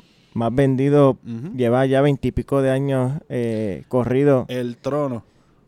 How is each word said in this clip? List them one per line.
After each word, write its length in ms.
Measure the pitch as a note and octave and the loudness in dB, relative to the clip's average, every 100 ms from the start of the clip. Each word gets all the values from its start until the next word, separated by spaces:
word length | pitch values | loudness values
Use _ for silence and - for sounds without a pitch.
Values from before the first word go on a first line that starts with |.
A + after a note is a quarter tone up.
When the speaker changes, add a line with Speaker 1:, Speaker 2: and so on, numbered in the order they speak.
| _ _ _ | _ _ _
Speaker 1:
más 220 | A2 A#2 | -4 -2
vendido, 640 | B2 C#3 C3 C#3 D3 C#3 B2+ - | 2 2 2 2 4 4 2 -6
Speaker 2:
Ujú. 280 | A2+ D3 A3 | -12 -8 -2
Speaker 1:
lleva 280 | A#2 B2 C3+ | 0 2 2
ya 140 | C3+ | 2
veintipico 640 | C#3+ C#3 B2+ A#2+ A#2+ C#3 | 2 2 -2 -4 -2 0
de 80 | C3+ | 2
años, 500 | C3 C#3 C3+ B2+ D3 - | 0 0 0 -2 -4 -6
eh, 560 | B2 A#2 A2 A2 D#2+ - | -6 -4 -4 -4 -6 -4
corrido. 580 | B2+ B2 B2+ C#3+ C3+ - | -2 0 2 4 2 0
Speaker 2:
El 280 | B2+ B2 A#2 | -6 -8 -8
trono. 480 | C3+ C#3+ C#3+ A#2+ - _ _ _ | -6 -4 -4 -6 -12 _ _ _